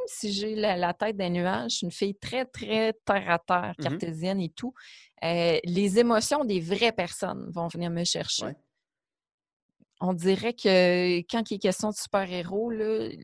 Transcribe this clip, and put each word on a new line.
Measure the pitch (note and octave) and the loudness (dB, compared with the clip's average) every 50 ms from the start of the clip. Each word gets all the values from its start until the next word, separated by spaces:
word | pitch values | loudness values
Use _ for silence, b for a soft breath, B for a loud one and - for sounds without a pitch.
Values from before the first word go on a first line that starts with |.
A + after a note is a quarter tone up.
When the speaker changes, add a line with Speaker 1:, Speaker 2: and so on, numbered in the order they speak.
| B4 | -8
Speaker 1:
si | - - - - G#3 G3 | -8 -8 -6 -6 -4 -4
j'ai | G3 G#3 G#3+ G#3+ | -4 -4 -4 -2
la, | G#3+ G#3 G#3 F#3 | 0 0 0 0
la | F3+ F3+ F3 F3+ | 2 0 0 0
tête | - G#3 A3 G#3+ | -2 -2 -2 -2
des | G3 F#3 F3 | -2 -2 0
nuages, | F3 F3 F3 F#3 G3+ A3+ A#3+ A3+ | 0 0 0 0 0 -2 -2 -4
je | - | -4
suis | - G3 | -4 -4
une | E3+ | -4
fille | - - G3 G3+ G3+ | -4 -2 -2 -2 -2
très, | - - - A#3+ C4 B3+ | -4 -8 -6 -4 -4 -4
très | B3+ - - A#3 G#3 A3 A3 A3 A3 A3 - - | -6 -8 -10 -4 -2 0 2 2 0 0 -2 0
terre | - G3+ G3 F#3+ F3 | 0 0 0 2 2
à | E3+ E3+ | 0 0
terre, | - - F3+ F3 F3+ - E3+ - | 2 2 0 0 0 -2 -4 -4
Speaker 2:
Mhm. | D3+ | -2
Speaker 1:
cartésienne | - D3 F3 F3+ E3+ D#3+ D#3 E3+ F#3 G3 G3 | -2 -2 -2 -4 -6 -6 -4 -4 -2 -2 -2
et | F3 D#3 | -2 -4
tout, | - - - B2 - B B B B B B B B - - | -6 -8 -10 -10 -10 B B B B B B B B -6 -2
euh, | E3 E3+ E3+ E3+ E3+ D#3+ - - | -2 0 2 2 4 2 2 0
les | F3 F3 G3 G#3 G3 F#3+ A#3 | 0 0 2 2 4 4 4
émotions | A#3+ A#3 A3+ G#3+ A#3 - C#4+ D4+ C#4 | 4 6 4 2 2 2 0 0 0
des | G#3+ G3 F3 | 0 0 -2
vraies | D#3+ E3 G3+ G3 A#3 A3+ | 0 -2 0 2 2 2
personnes | A3+ G3+ F3 F3 - - G3 F3+ F#3+ G3 - - E3+ | 2 0 -4 -4 -6 -6 -6 -6 -6 -6 -10 -8 -6
vont | F3 E3+ E3+ | -6 -6 -4
venir | - E3+ F3 E3+ | -4 -4 -4 -4
me | E3+ E3+ F3 | -2 -2 -2
chercher. | - - E3 - - - - G#3 | -2 -2 -2 -4 -4 -4 -4 -4
Speaker 2:
Ouais. | B2 C#3+ - _ _ _ _ _ _ _ _ _ _ _ _ _ _ _ _ _ _ _ _ _ _ _ _ _ _ _ - F3+ | -6 -10 -12 _ _ _ _ _ _ _ _ _ _ _ _ _ _ _ _ _ _ _ _ _ _ _ _ _ _ _ -4 -2
Speaker 1:
On | F#3 F#3 | -2 0
dirait | E3 E3+ F#3+ F#3+ G3 A3 A#3 A#3+ | 2 2 2 2 2 2 -2 -2
que | - - G3+ F#3+ F3+ F3+ F3 F3+ F3+ F3+ F3+ F3 F3 E3+ - | 2 4 6 8 8 8 6 6 4 4 2 2 0 -2 -2
quand | - A3+ A3 - | -2 -2 -2 -2
il | G#3+ | -2
est | G3 | 0
question | - F#3+ F#3 - A3 G#3+ | 0 0 0 0 -2 -4
de | G#3+ | -4
super-héros, | - - - - G3 G3 F3+ F3+ F3+ E3 F3 F#3+ G#3 A3+ A#3+ | -4 -4 0 0 0 0 0 -4 -6 -4 -2 -2 -2 -2 -2
là, | A3+ G#3+ G#3+ A3 A3 A3 A3+ - - - | -2 -2 -2 0 0 -2 -2 -4 -8 -10